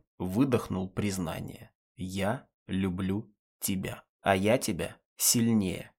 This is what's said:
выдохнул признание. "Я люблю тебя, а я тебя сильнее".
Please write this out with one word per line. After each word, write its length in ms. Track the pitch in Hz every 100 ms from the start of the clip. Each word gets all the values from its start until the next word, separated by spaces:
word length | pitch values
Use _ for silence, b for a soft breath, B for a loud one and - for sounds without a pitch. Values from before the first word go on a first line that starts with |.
| _ -
выдохнул 720 | 92 101 139 117 - 90 95
признание. 840 | - 101 95 82 - - - - _ _ -
"Я 500 | 92 95 95 135 - _ -
люблю 640 | 95 95 90 95 101 - _ _ _
тебя, 440 | - 95 - - - _
а 120 | -
я 220 | 95 101 123
тебя 400 | - 82 - - _ -
сильнее". 720 | - 123 117 110 95 - -